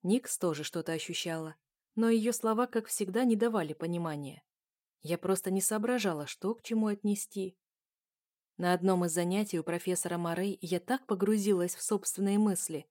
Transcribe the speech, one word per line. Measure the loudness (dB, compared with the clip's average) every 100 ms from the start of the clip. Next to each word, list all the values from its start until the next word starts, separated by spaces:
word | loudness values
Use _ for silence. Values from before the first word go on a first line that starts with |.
Никс | 0 0 0 -4
тоже | -2 -2
что-то | -4 -6 -4
ощущала, | -4 -6 -6 -4 -6 -8 -14 _ _ _ 0
но | 4
её | 4 2
слова, | 0 0 0 0
как | -2 -4
всегда, | -4 -2 2
не | 4
давали | 4 2 2 -2
понимания. | -4 -2 -2 -2 -4 -8 -14 _ _ _ _ _ _
Я | -4 -2
просто | 0 0 0
не | 0
соображала, | 0 0 0 0 0 -2 -6
что | -6 -4
к | -4
чему | -2 0 0
отнести. | 0 0 0 -4 -6 -6 -8 _ _ _ _ _ _ _ _ _ -2
На | 2
одном | 4 4 4
из | 2
занятий | 2 0 0 0 -2
у |
профессора | -2 -2 -2 -2 -2 -2
Морей | -2 -2 -2 -4
я | -4 -4
так | -2 -4 -2
погрузилась | 0 2 4 4 2 2
в | -2
собственные | -2 -2 -2 -2 2 4
мысли, | 4 2 -2 -6 -10